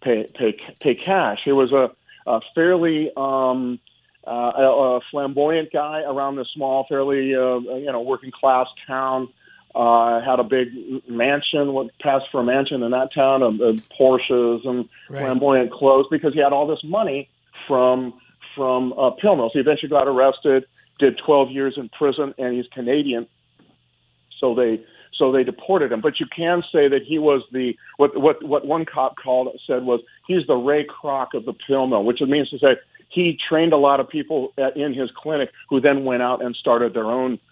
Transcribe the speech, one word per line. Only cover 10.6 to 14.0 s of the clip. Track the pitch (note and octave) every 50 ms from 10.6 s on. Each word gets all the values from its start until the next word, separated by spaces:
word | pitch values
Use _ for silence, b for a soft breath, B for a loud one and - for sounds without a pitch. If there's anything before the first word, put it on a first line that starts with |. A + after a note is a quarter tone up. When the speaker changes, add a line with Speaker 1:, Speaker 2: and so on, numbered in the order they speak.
| B2+ A#2+ B2 B2 F2+ - C3 C3 - B2+
Speaker 1:
mansion, | A#2 A#2 A#2+ C3+ C#3+ D3 - - - D3 C#3+ C#3+
what | C3+ C3+ B2+ A2+ - _
passed | - D3 C3+ C3+ C3+ -
for | - C3+
a | A#2+
mansion | B2 B2+ C3+ C3+ C#3 D3+ B2+
in | A#2+ A#2
that | B2 B2+ C3 C3
town, | - D3+ C3+ C3+ C3+ C3+
um, | B2+ A2+ G#2+ G#2+
uh, | A#2+ A2+ A2 A2 - _ - -